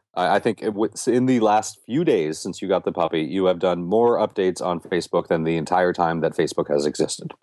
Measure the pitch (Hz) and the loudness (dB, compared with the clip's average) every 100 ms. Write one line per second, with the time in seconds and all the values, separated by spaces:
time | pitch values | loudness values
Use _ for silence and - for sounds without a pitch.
0 | _ - 90 101 120 98 - 196 110 - | _ -2 0 2 0 -2 -4 -2 -2 -2
1 | - 123 131 123 107 107 - - - 131 | 0 2 2 4 4 2 0 -8 -6 0
2 | 165 107 78 78 98 - 95 90 95 87 | 2 2 0 -4 -8 -6 -2 0 0 -2
3 | 82 82 76 95 92 87 92 87 87 107 | -2 -2 -2 0 0 2 0 0 0 2
4 | 120 117 - - 92 87 90 85 - 90 | 4 2 0 0 0 0 -4 -4 -4 -4
5 | - 87 - 87 80 82 76 92 90 87 | -2 -2 0 0 0 -2 0 0 2 0
6 | 82 82 78 85 78 - 76 73 73 - | 0 0 -2 0 -2 -2 -2 0 0 -2
7 | 78 - - - | -4 -4 -12 -6